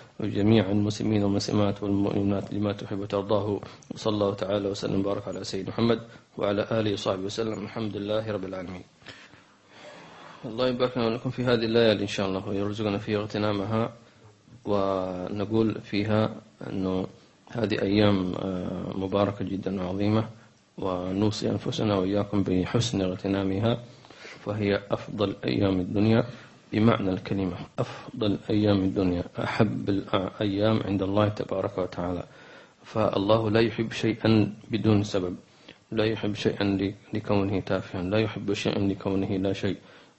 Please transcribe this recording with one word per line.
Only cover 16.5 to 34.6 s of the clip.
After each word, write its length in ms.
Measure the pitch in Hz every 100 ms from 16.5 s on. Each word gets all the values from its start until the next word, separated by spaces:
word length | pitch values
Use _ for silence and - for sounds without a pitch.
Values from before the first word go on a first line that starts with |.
| - -
أنه 380 | 101 95 92 - - - _ -
هذه 300 | 123 104 107
أيام، 520 | 98 104 104 98 92 -
آه، 580 | 95 92 90 92 90 92
مباركة 500 | 95 101 101 101 98
جدا 360 | 98 98 98
وعظيمة، 480 | 90 95 101 110 113 - - _ _ -
ونوصي 720 | 98 90 92 95 107 104 113
أنفسنا 460 | 104 - - 110 98
وإياكم 480 | 92 101 101 104
بحسن 580 | 95 92 87 120 - 98
اغتنامها، 800 | 92 95 95 98 98 95 113 120 - - - - - -
فهي 420 | - 107 101 98 -
أفضل 440 | - - 104 98 - 131
أيام 340 | 123 98 92
الدنيا 440 | 90 107 110 113 120 - - - -
بمعنى 360 | 107 113 - 95
الكلمة، 480 | 92 - 101 95 87 - -
أفضل 580 | 120 - - - 107 92 -
أيام 280 | 104 104 101
الدنيا، 460 | 95 98 92 87 - -
أحب 460 | - - 107 - 101
الأيام 920 | 98 98 101 90 - 107 98 110 110 -
عند 180 | 98
الله 240 | 95 101 104
تبارك 500 | 104 - 95 98 -
وتعالى. 460 | 90 - 90 87 - - - - - _
فالله 640 | - 113 104 98 98 113 107
لا 100 | 113
يحب 320 | 117 110 113
شيئا 600 | - 113 107 110 110 101 -